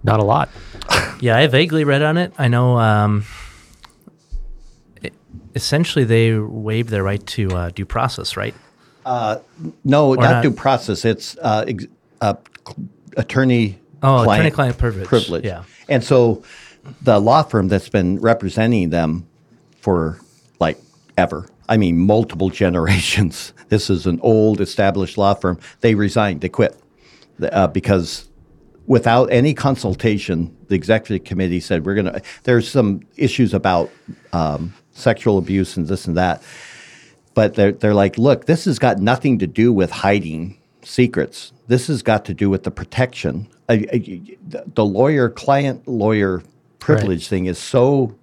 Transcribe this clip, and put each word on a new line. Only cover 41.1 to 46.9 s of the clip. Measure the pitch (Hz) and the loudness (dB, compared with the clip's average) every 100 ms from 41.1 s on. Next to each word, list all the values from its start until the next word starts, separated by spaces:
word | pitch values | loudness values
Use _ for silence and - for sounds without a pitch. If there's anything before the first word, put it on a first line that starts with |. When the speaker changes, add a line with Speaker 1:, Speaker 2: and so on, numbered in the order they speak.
| 104 71 - - _ - | 0 -6 -8 -20 _ -2
Speaker 3:
This | 123 - | -2 0
has | 135 | -4
got | - 107 - | 0 -2 -2
to | |
do | 87 101 | -4 -2
with | 95 | -2
the | - | -4
protection." | - 87 - 127 - - 71 107 _ - | -10 -10 -4 -4 -4 -8 -8 -12 _ -2
I, | 113 107 | 0 0
I, | 123 - 90 87 - - | -6 -6 -14 -18 -20 -16
the, | - - - | -16 -10 -2
the | 104 | 0
lawyer, | 95 135 151 120 | 2 2 2 0
client | 117 - 139 139 127 - | -2 0 0 0 -6 -6
lawyer | 120 104 107 98 90 - _ _ _ | -2 0 2 0 -2 -8 _ _ _
privilege | - | 0